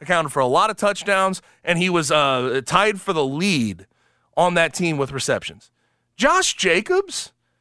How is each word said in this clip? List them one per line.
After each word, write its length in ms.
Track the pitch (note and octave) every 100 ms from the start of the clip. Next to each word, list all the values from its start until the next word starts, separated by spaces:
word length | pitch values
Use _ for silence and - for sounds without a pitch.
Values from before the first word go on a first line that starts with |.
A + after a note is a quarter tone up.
accounted 320 | D3+ F3 D3+
for 80 | C#3+
a 60 | B2+
lot 220 | D#3 G#3+
of 80 | G#3
touchdowns, 640 | G#3 G3 G#3 F#3+ F#3+ F#3 - _
and 140 | D#3+ E3+
he 100 | F3+
was, 220 | E3+ C#3+
uh, 480 | D3+ C#3 B2+ B2+ C3 -
tied 340 | F3+ G#3+ G3
for 120 | -
the 100 | D#3+
lead 640 | C3+ C#3+ G3+ D#3 A2 E2+ - _ _ _ _ -
on 180 | F3
that 200 | F3 E3
team 240 | - F3 D3+
with 140 | C3+
receptions. 580 | C3+ - G#2+ - - _ _ _ _ _ -
Josh 380 | C4 F4+ F4+
Jacobs, 800 | - F3+ E3+ G#3+ F#4 F#4+ - - _ _ _